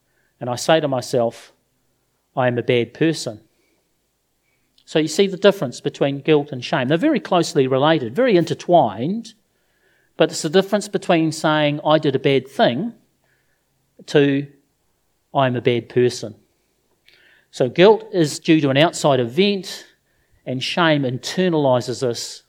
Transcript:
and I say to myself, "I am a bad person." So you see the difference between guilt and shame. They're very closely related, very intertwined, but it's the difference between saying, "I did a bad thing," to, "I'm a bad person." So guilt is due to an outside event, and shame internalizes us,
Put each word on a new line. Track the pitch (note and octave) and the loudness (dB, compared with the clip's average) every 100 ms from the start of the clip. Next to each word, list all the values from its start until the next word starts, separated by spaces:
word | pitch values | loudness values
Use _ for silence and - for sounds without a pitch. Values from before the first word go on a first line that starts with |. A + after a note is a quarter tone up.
| _ _ _ _ | _ _ _ _
and | B2 | -8
I | A#2+ | -4
say | - D#3+ | 0 0
to | D3+ | 0
myself, | C3 A#2+ B2+ A#2 - - _ _ _ _ _ _ _ _ | -6 -4 -2 -2 -6 -18 _ _ _ _ _ _ _ _
"I | - B2+ | -4 -2
am | A#2+ | -2
a | |
bad | A2+ B2 A#2 | 0 0 -2
person." | - D#3+ D3+ - G#2+ _ _ _ _ _ _ _ _ _ _ _ _ _ _ | -2 -2 -2 -8 -14 _ _ _ _ _ _ _ _ _ _ _ _ _ _
So | _ E3+ | _ -4
you | D#3 | -2
see | - G3+ | 0 -2
the | F3+ | 2
difference | G3+ G3 C3+ - | 2 2 -4 -8
between | C#3+ - C#3+ C#3 | -10 -4 -4 -2
guilt | C3+ D3+ C#3+ | 0 2 0
and | C3 | -8
shame. | B2 C3+ B2 | -4 -4 0
They're | E3 | 0
very | C#4+ C#4 | 0 0
closely | - F#3 E3+ D#3 C3 | 0 0 0 0 0
related, | C3 D3 D#3+ A#2+ C3+ | 2 2 0 -2 -2
very | C4 F3+ | 2 2
intertwined, | E3 - - F3 B2 F#2+ C3+ A3 A3+ - _ _ _ _ _ _ _ - | 2 -4 2 4 4 -2 -6 -6 -10 -20 _ _ _ _ _ _ _ -2
but | D#3+ | -2
it's | - | -2
the | E3 | 0
difference | E3+ F#3+ G#3 G3 | 0 2 -2 -4
between | F#3 - F3 D#3+ | -6 0 2 2
saying, | D3+ D#3+ D3+ D3+ D3 | 0 0 2 0 0
"I | D#3 D#3 | 2 2
did | D3+ C3 | 2 0
a | |
bad | C#3+ C3+ B2 | 2 0 -2
thing," | - G#3 A#2+ G3 - _ _ _ _ _ _ _ _ _ _ - | 0 0 0 -6 -10 _ _ _ _ _ _ _ _ _ _ -2
to, | D#3 C#3+ C#3 C#3+ _ _ _ _ _ _ _ _ | 2 2 0 -4 _ _ _ _ _ _ _ _
"I'm | C#3+ C3 B2 | -2 0 0
a | |
bad | A2+ A#2+ A2+ | 0 -2 -2
person." | - B2 - A2 G#2+ _ _ _ _ _ _ _ _ _ _ _ | 0 2 0 -10 -14 _ _ _ _ _ _ _ _ _ _ _
So | - B2+ | -4 -4
guilt | C3 F#3+ G#3+ - | 4 6 6 0
is | F#3+ D#3 - | -2 -2 -2
due | - D#3+ | 0 2
to | C#3+ | 2
an | C3+ | 2
outside | A3+ - D#3 C3 | 0 0 0 0
event, | A#2+ C3+ G3+ G3+ F3+ - - _ _ _ _ _ - | 0 0 0 0 -8 -16 -20 _ _ _ _ _ -10
and | C3 | -8
shame | - - E3 D3+ | -6 0 2 2
internalizes | C3 B2 - - F#3 D#3+ C#3 B2 A#2+ A#2 | -2 -6 -6 -2 0 2 2 2 0 -4
us, | C3 A#2 - - | -4 -4 -10 -14